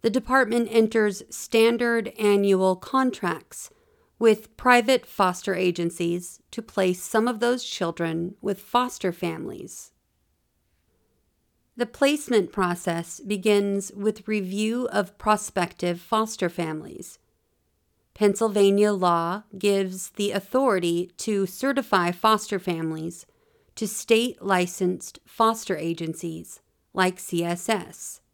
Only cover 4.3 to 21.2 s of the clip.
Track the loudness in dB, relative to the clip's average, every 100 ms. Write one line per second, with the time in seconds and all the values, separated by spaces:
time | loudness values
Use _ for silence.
4.3 | 4 -2 -2 4 4 6 0 -2 0 0
5.3 | 0 -4 0 0 0 -4 -2 -2 -2 -6
6.3 | -18 _ -12 -6 0 0 0 -2 0 0
7.3 | 0 0 0 -4 -4 -4 -2 -4 -2 -6
8.3 | -6 -6 -6 0 0 0 -2 -4 -2 -6
9.3 | -6 -10 -12 -14 -18 -20 _ _ _ _
10.3 | _ _ _ _ _ _ _ _ _ _
11.3 | _ _ _ _ -6 -6 2 2 2 2
12.3 | 2 2 0 0 0 -2 -4 -6 -14 -6
13.3 | -2 2 2 2 -2 -6 -4 -4 -4 -4
14.3 | -4 -2 -2 -2 -2 -2 -2 -4 _ 0
15.3 | 0 0 -4 -4 -4 -4 -4 -2 -2 -2
16.3 | -2 -4 -2 -6 -6 -10 -16 -18 -20 _
17.3 | _ _ _ _ _ _ _ _ 2 2
18.3 | 2 0 4 6 6 4 4 2 2 0
19.3 | -4 -10 -2 0 2 -2 -6 -12 -4 -2
20.3 | -4 -2 0 2 2 0 -2 -4 -8